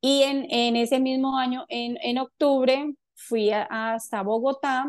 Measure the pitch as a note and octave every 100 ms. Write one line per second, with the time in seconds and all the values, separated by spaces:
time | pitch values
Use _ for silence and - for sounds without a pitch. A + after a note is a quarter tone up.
0 | C4 C#4 C#4 C#4 D#4 A#3+ A#3+ A#3 A#3 C4
1 | C4 C4 C4+ C4+ B3+ B3+ - A#3+ A#3+ A#3+
2 | A#3+ A#3+ B3+ _ D4 C4+ B3+ C4 D4 C#4+
3 | _ _ - A#3 G#3 G#3 G#3 A3 A3 A3+
4 | - G#3+ G3 A3+ C4 C4+ C#4+ B3+